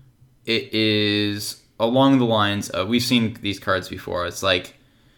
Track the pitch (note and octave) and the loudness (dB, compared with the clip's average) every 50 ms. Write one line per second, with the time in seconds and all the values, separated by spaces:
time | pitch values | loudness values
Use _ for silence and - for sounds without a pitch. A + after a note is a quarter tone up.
0 | - _ _ _ _ _ _ _ _ - A2+ A2 - - - A2 A2 A2 G#2+ G#2+ | -20 _ _ _ _ _ _ _ _ -2 -2 -2 -2 -2 -2 0 2 2 2 2
1 | G#2 G#2 G#2 G#2 G#2 G#2 G2+ G#2 G#2 - - - _ _ _ - A2+ A#2 B2 C3 | 2 0 0 0 0 -2 -4 -6 -8 -10 -12 -14 _ _ _ -2 0 2 4 4
2 | C3+ C3+ C3+ C3 B2 A2+ A2+ G#2+ G2+ G2+ G2+ G2+ - - - F2+ F#2+ G2 A#2 A#2+ | 4 4 4 4 4 2 2 2 2 0 0 -2 -4 -4 -4 -4 -2 0 0 0
3 | A#2+ - B2+ A#2+ A2+ G#2+ A#2 - - G2+ F#2+ - - G#2 F#2+ F#2 F2+ - F2+ F2+ | 2 2 2 2 2 0 -2 -6 -6 -6 -6 -4 -2 -2 -2 -2 -2 -6 -12 -12
4 | - F2+ F2 F2 F2 F2 F2 - G2 F#2+ F#2 F#2 F2+ - - _ _ _ _ _ | -8 -6 -6 -4 -4 -6 -6 -2 0 0 2 0 0 -6 -14 _ _ _ _ _
5 | _ _ _ | _ _ _